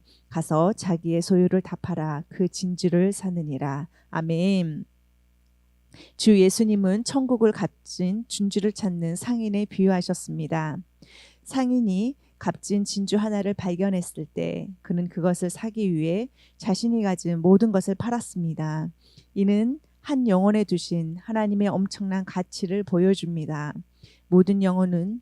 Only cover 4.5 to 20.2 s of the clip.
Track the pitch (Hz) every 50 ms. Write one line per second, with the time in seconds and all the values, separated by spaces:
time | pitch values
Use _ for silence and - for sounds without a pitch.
4.5 | 196 185 170 160 151 156 - _ _ _ _ _ _ _ _ _ _ _ _ _
5.5 | _ _ _ _ _ _ _ _ - - - - _ - - 220 208 190 185 190
6.5 | - - 226 214 214 202 196 185 190 220 240 - - 269 262 247 254 214 226 214
7.5 | 214 - 185 - _ _ - - - - 180 180 196 226 233 - - - 202 202
8.5 | - 208 185 214 202 - 220 185 175 170 170 165 170 185 - 247 240 233 220 214
9.5 | 202 202 208 - - - 190 190 185 180 180 - 180 - - - 156 160 156 143
10.5 | 165 160 156 156 165 185 - _ _ _ - - - - - - _ _ - -
11.5 | - 262 254 247 247 247 233 202 185 190 220 262 294 _ _ _ _ - - 185
12.5 | - - - - 214 202 202 - - 202 196 185 196 208 208 220 214 202 190 202
13.5 | 202 - - 190 175 170 196 202 190 180 175 - - 156 156 - - - 165 165
14.5 | - 170 - 196 185 - - - 175 175 175 175 - 180 160 185 175 - 185 175
15.5 | - - 220 226 208 220 208 190 170 151 160 160 175 208 254 - _ _ _ _
16.5 | _ - - 214 185 - 233 233 233 226 208 196 180 175 - 170 170 165 165 180
17.5 | 190 196 233 226 196 190 - 196 190 - - 233 233 240 233 - - 185 170 165
18.5 | 156 - 156 156 156 156 156 170 - _ _ _ _ - - _ - 202 196 196
19.5 | 202 208 226 240 285 311 _ _ _ _ - - 294 262